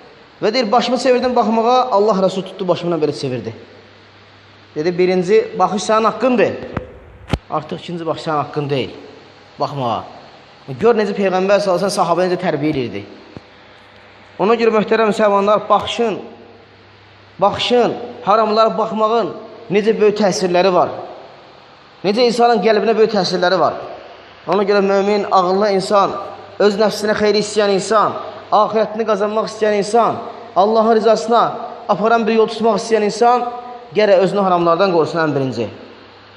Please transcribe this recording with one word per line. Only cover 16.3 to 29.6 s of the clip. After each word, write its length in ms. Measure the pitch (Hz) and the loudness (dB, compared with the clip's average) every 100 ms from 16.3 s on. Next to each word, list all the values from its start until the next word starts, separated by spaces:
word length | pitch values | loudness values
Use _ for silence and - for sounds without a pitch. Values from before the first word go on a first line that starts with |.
| - - - - - - - - - - - | -20 -20 -20 -20 -20 -20 -20 -20 -20 -18 -2
baxışın, 560 | 196 196 - 240 208 127 - - - | -2 0 0 2 2 -2 -10 -8 0
haramlara 520 | 214 214 214 220 180 | 2 2 2 2 0
baxmağın 600 | 214 208 214 233 180 - - - - | -4 -2 0 0 -2 -6 -16 -18 -4
necə 220 | 190 214 190 | -2 0 2
böyük 180 | 208 208 | 2 2
təsirləri 520 | 208 180 185 175 185 | 0 0 0 2 4
var. 180 | 180 143 - - - - - - - - - - - | 4 2 -2 -12 -16 -20 -20 -20 -20 -20 -20 -20 -8
Necə 220 | 180 214 240 | -4 0 0
insanın 360 | 226 240 226 | 2 2 2
qəlbinə 320 | 202 214 208 226 | 2 2 2 2
böyük 160 | 214 | 2
təsirləri 460 | 214 175 180 180 180 | 2 -2 0 0 2
var. 180 | 143 - - - - - - - - | 0 -2 -10 -16 -18 -20 -20 -16 -4
Ona 140 | 185 196 | -2 2
görə 160 | 202 | 2
mömin, 460 | 196 196 196 208 - | 2 2 2 0 2
ağıllı 420 | 190 180 190 214 190 | 2 2 2 2 0
insan, 380 | 180 208 180 - - - - - | 2 2 2 -2 -10 -14 -12 0
öz 180 | 202 202 | 0 2
nəfsinə 360 | 214 190 214 208 | 0 0 -2 0
xeyri 240 | 208 208 | 2 0
istəyən 320 | - 208 202 196 | 0 0 2 2
insan, 400 | - 220 170 - - - - | 2 2 2 -2 -12 -14 -2
axirətini 540 | 196 208 220 208 214 220 | 2 2 0 -2 -4 -2
qazanmaq 440 | 202 208 220 196 | -2 0 -2 -4
istəyən 260 | - | -2